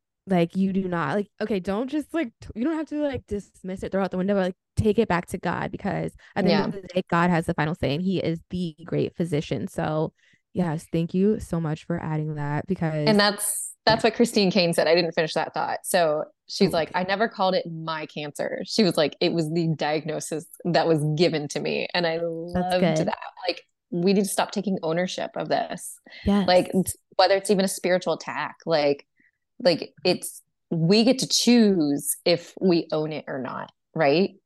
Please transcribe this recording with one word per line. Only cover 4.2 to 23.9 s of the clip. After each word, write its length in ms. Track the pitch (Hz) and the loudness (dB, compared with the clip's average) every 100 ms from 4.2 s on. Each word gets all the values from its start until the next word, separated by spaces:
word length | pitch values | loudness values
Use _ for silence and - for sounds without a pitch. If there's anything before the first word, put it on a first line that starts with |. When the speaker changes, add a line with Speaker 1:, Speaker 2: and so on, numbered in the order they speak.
| 190 | 0
Speaker 1:
but, 80 | 202 | 0
like, 140 | 185 - _ - | 0 -4 _ 0
take 220 | 220 208 | 2 4
it 100 | 220 | 2
back 200 | 175 - | 0 -2
to 100 | - | -6
God, 340 | 175 - 147 | -4 -4 -6
because 420 | - 196 160 160 - - - | -6 -4 -4 -4 -8 -8 0
at 100 | 180 | 2
the 60 | |
end 140 | 156 143 | 4 2
of 60 | |
Speaker 2:
Yeah. 80 | - | -6
Speaker 1:
the 60 | - | -6
day, 160 | 185 - | -6 0
God 220 | 170 175 | 2 4
has 160 | 165 170 | 2 0
the 80 | |
final 220 | 165 151 180 | -2 -2 -2
say, 180 | 135 | -2
and 80 | 147 | 0
he 140 | 185 180 | 0 0
is 220 | - 165 - | -2 -4 -6
the 260 | 180 175 156 | -6 -6 -8
great 320 | 165 147 131 - | -6 -2 -2 -2
physician. 520 | 170 147 - 131 190 | -2 -2 -2 -4 -4
So 460 | - 165 156 160 - _ _ _ | -4 -2 -2 -4 -6 _ _ _
yes, 340 | - 175 151 - | -4 -2 -4 -4
thank 220 | 165 170 | -2 0
you 260 | 180 202 220 | 2 2 0
so 200 | - 170 | -2 -4
much 260 | 160 156 - | -2 -4 -6
for 140 | 170 | -6
adding 340 | 160 156 156 151 | -4 -4 -4 -4
that 300 | 143 147 - | -4 -4 -4
because 400 | 185 160 156 175 | -2 -2 0 2
Speaker 2:
And 120 | 208 | 4
that's, 560 | 208 208 - - - - - | 4 0 -6 -8 -10 -2 2
that's 180 | 220 | 4
Speaker 1:
Yeah. 60 | 233 | 2
Speaker 2:
what 60 | - | 2
Christine 360 | 240 214 190 | 2 4 2
Caine 220 | 196 170 | 4 2
said. 140 | 170 151 | 2 4
I 80 | 170 | 4
didn't 180 | 170 | 2
finish 200 | 175 160 | 0 -2
that 200 | 165 151 | -2 -4
thought. 260 | 156 156 - | -4 -4 -6
So 400 | - 185 160 151 - _ - | -2 2 2 0 -4 _ -14
she's 260 | - 185 | 0 2
Speaker 1:
Oh, 40 | 170 | 2
Speaker 2:
like, 120 | 151 | -2
Speaker 1:
okay. 100 | 180 | -2
Speaker 2:
"I 40 | |
never 240 | 185 196 226 | -2 0 -2
called 260 | - 190 185 | 0 0 0
it 100 | 175 | -4
my 340 | 160 160 156 156 | -8 -8 -8 -8
cancer." 540 | 160 147 - - - 190 | -10 -10 -6 -6 -6 -4
She 180 | - | 2
was 140 | 185 170 | 2 4
like, 180 | 143 - | 0 0
"It 100 | 170 | 0
was 180 | 165 156 | 0 -2
the 160 | 175 165 151 | 0 0 -2
diagnosis 720 | 151 156 151 151 - 156 - - 175 | -2 -2 -4 -8 -6 -8 -10 -8 0
that 220 | 165 160 | 2 4
was 160 | 160 151 151 | 2 2 2
given 320 | 170 156 147 | 2 2 -4
to 100 | 147 | -6
me." 280 | 151 143 - | -4 -4 -2
And 120 | 180 165 | -2 -2
I 120 | 165 | -2
Speaker 1:
That's 80 | 170 | -4
Speaker 2:
loved 540 | 165 175 180 180 180 | -6 -4 -4 0 2
Speaker 1:
good. 280 | 175 156 190 | 2 2 0
Speaker 2:
that. 100 | - - - 180 | -4 -10 -8 -8
Like, 160 | - - _ _ | -8 -14 _ _